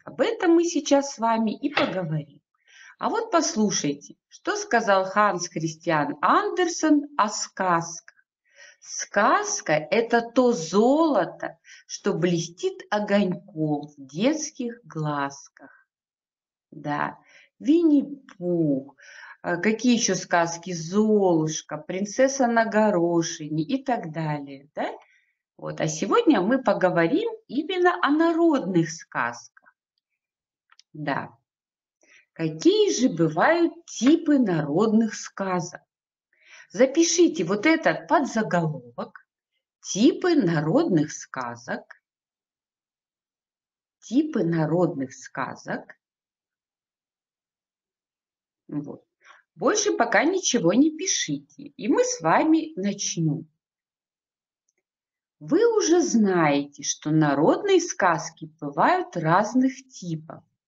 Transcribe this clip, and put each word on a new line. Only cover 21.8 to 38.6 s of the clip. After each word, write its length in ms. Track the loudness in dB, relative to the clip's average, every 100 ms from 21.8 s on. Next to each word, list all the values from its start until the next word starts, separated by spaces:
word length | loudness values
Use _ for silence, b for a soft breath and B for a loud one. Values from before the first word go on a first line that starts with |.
| -8 -6 -4 0 0 2 2
на 180 | 2 2
горошине» 1000 | 2 2 2 2 0 -2 -6 -6 -4
и 200 | -2 -4
так 280 | -4 -6 -6
далее, 580 | -6 -4 -6 -8 -16 -14 -10
да? 160 | -10 -10 b b b _ _ -14
Вот, 220 | -10 -4
а 80 | -4
сегодня 540 | -4 0 2 4 4
мы 200 | 2 0
поговорим 680 | 2 2 2 2 2 0 -2 -8 -10
именно 500 | -8 -4 0 2 2
о 80 | 2
народных 800 | 2 2 2 2 2 0 0 0
сказках. 840 | -4 -10 -6 -4 -6 -16 _ _ _ _ _ _ _ _ _ _ _ _ _ _
Да. 380 | -10 -6 -6 -8 -16 _ _ _ _ _ _ b b _
Какие 580 | -8 -6 0 2 4 2
же 160 | 2 0
бывают 800 | 2 0 2 2 2 0 -2 -16
типы 540 | 0 2 4 4 2
народных 760 | 2 0 0 0 2 2 2
сказок? 680 | -4 -12 -8 -4 -4 -4 -12 _ _ _ _ _ b b b b
Запишите 720 | 2 2 4 2 4 2 2
вот 240 | -2 0 2
этот 400 | 2 2 -2 0
подзаголовок. 1200 | 0 0 -2 -2 0